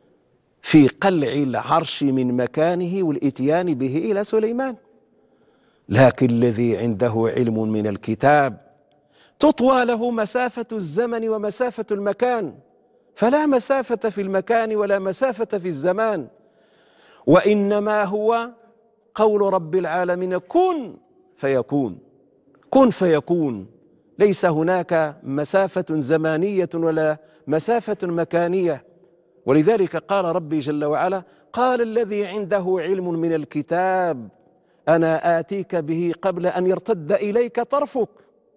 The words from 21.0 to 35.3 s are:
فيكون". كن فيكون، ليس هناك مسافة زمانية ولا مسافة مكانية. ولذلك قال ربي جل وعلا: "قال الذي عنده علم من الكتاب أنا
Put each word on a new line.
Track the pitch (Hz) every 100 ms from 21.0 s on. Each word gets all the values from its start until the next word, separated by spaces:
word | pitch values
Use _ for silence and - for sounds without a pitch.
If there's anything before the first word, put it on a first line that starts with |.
| _ _ _ -
فيكون". | 135 131 117 143 120 87 - _ _ _ _ _ -
كن | 269 254
فيكون، | - 185 151 - 175 147 107 92 _ _ _ _ -
ليس | 208 180
هناك | 180 156 165 185 175 165 156 147
مسافة | 131 139 147 190 180 185 165
زمانية | 156 127 160 160 160 196 196 170
ولا | 170 165 160 156 151 _ _ -
مسافة | 156 214 233 214 208
مكانية. | 180 170 165 170 170 185 175 135 - _ _ _ _ _ 120
ولذلك | 147 156 226 180 165
قال | - 196
ربي | 175 175 156 156
جل | 135 147
وعلا: | 147 151 180 190 - _ _
"قال | - 254 247
الذي | 233 220 208 208 196
عنده | 208 185 202 180 185
علم | 165 196 175
من | 165 165
الكتاب | 160 143 151 139 170 185 185 180 131 107 _ _ _ _ _ -
أنا | 165 165 160 170